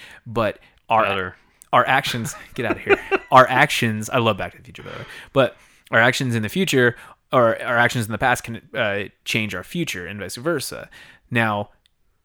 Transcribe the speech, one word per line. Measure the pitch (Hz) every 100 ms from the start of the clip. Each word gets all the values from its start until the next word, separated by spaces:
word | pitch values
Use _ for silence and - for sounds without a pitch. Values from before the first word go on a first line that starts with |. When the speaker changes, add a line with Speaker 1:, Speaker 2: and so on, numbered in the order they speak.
| - - 117
Speaker 1:
but | 113 104 - _ _ -
our | 110
Speaker 2:
Better. | 101 98 92 - _ _ -
Speaker 1:
our | 123 120
actions, | 135 - 120 131 - -
<laughs> |
get | - 113
out | -
of |
here. | - - - 392 -
Our | 131 120
actions, | 127 147 - 117 107 110
I | 131
love | 113 95
Back | 90
to | -
the |
Future, | - -
by | -
the | -
way, | - - -
but | 135 123 - _ _ _
our | 117
actions | 120 - 127 117
in |
the | 107
future, | 120 151 135 123 - - - _
or | 135 117 -
our | 120 120
actions | 120 127 107
in |
the | 107
past | 131 123
can, | - 113 - 120
uh, | 107 101 98 _ -
change | 117 107 90
our |
future | - 175 156 92 85
and | 101
vice | 92 123
versa. | 151 156 - 60 - - - - _
Now, | 120 113 104 104 _ _ _ _ _